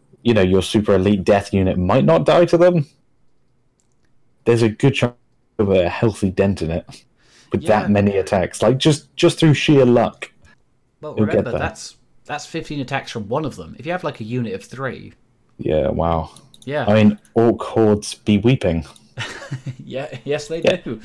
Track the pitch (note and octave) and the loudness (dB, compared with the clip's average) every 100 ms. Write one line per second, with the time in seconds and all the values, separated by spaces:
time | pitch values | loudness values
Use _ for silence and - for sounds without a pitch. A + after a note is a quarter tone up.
0 | _ _ A#2 A2 F#2 F#2+ F2+ G#2+ G#2 G2 | _ _ 0 2 4 2 2 0 2 2
1 | F#2 G#2 F2+ G2+ - G2 F#2 F2+ F2+ B2 | 4 2 2 2 2 0 0 0 2 2
2 | D3 E3 D#3 D#3 F3 E3+ F3+ F3+ C#3+ _ | 4 2 4 4 4 6 4 4 -2 _
3 | _ _ _ _ _ _ _ _ _ _ | _ _ _ _ _ _ _ _ _ _
4 | _ _ _ _ - A#2 A#2 G#2 C#3 C3+ | _ _ _ _ 0 2 2 2 0 0
5 | A#2+ A#2+ _ _ _ - G2+ F#2+ F2 - | -2 -4 _ _ _ -4 0 2 2 0
6 | A#2 G2+ G2 F#2 G2 F#2 D#2+ E2 - - | -2 0 -2 0 0 -2 -4 -6 -8 -18
7 | _ _ _ _ _ G#2 - G#2+ G#2 G2+ | _ _ _ _ _ -4 0 0 2 2
8 | G2+ G2 F#2 G2 F2+ - A2 C3+ E3 C#3+ | 2 0 0 -2 -2 -2 0 2 0 0
9 | - - F3 - D#3+ C#3+ - C#3+ B2 A#2+ | -4 -2 0 2 2 2 4 4 4 4
10 | G#2+ - - _ _ _ _ _ _ _ | 2 -4 -16 _ _ _ _ _ _ _
11 | D3+ C#3 G#2+ G#2 A#2+ - - - - - | -10 -4 -2 -2 -2 -4 -8 -10 -18 -20
12 | _ _ - A#2+ - E3 - D3 B2 C#3 | _ _ -12 -12 -10 -12 -10 -10 -8 -8
13 | - A#2+ G2 C3 D#3 G2 E2 - C3+ F3 | -8 -12 -6 -6 -6 -10 -16 -14 -10 -8
14 | E3 B2+ G#2+ B2 A2+ A#2 - B2+ C3+ F#2+ | -8 -10 -8 -6 -6 -8 -12 -12 -12 -12
15 | G2+ - _ _ _ - - D#2 C#2 D2+ | -16 -20 _ _ _ -10 -2 0 0 -2
16 | E2 E2 D#2+ - _ _ - D3 A2 A2 | -2 -2 -4 -12 _ _ -10 -6 0 4
17 | G#2+ G#2 _ - A#2 A2 - - A2 G#2 | 4 2 _ 2 2 2 -2 0 2 2
18 | - - - G#2 A2 C3 F#2+ E2 D2+ - | -2 -8 -2 0 2 2 0 -2 -6 -14
19 | _ - - - - C3 - - - B2 | _ -14 -14 -14 -14 -12 -12 -14 -12 -12
20 | C#3+ A#2 - C#3+ D3 E3 E3 F3+ - A2 | -12 -12 -6 -6 -6 -4 -2 -2 -4 -12